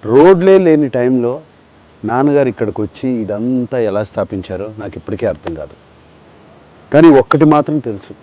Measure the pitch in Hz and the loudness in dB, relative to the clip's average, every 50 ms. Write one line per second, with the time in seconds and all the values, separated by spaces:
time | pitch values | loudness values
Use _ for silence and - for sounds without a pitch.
0 | - 104 117 135 151 180 196 175 175 190 190 190 190 170 160 151 151 131 - 127 | -4 2 4 6 6 6 6 4 4 4 4 4 4 4 2 2 0 -2 -2 -2
1 | 123 123 131 127 120 117 123 147 160 _ _ _ _ _ _ _ _ _ _ _ | -2 0 0 0 -2 -2 -6 -6 -12 _ _ _ _ _ _ _ _ _ _ _
2 | - 107 117 123 135 147 143 143 139 127 107 - 117 101 98 - 107 101 _ - | -8 -4 -2 0 0 0 2 0 0 0 -2 -4 -6 -8 -6 -8 -8 -10 _ -8
3 | - 131 127 120 110 95 107 104 113 123 127 127 123 113 - 127 117 107 98 104 | -6 -4 -4 -4 -4 -6 -6 -6 -4 -4 -2 -4 -4 -4 -4 -4 -4 -2 -2 -4
4 | 107 - _ - 98 - - 98 90 - 95 92 98 107 107 107 107 98 - 80 | -6 -6 _ -6 -6 -6 -6 -10 -8 -8 -10 -10 -10 -12 -12 -14 -16 -14 -14 -14
5 | 80 - 117 - 120 107 85 73 - 92 85 73 71 73 - _ _ _ _ _ | -12 -12 -10 -6 -4 -6 -6 -6 -10 -12 -12 -12 -14 -16 -18 _ _ _ _ _
6 | _ _ _ _ _ _ _ _ _ _ - _ _ _ _ - _ - - 143 | _ _ _ _ _ _ _ _ _ _ -20 _ _ _ _ -20 _ -2 2 4
7 | 160 170 147 135 127 - - 147 156 151 151 151 143 - 151 156 123 123 107 98 | 6 6 6 6 4 2 0 2 2 4 2 2 0 -2 -4 -6 -6 -6 -10 -10
8 | - - - _ | -12 -18 -20 _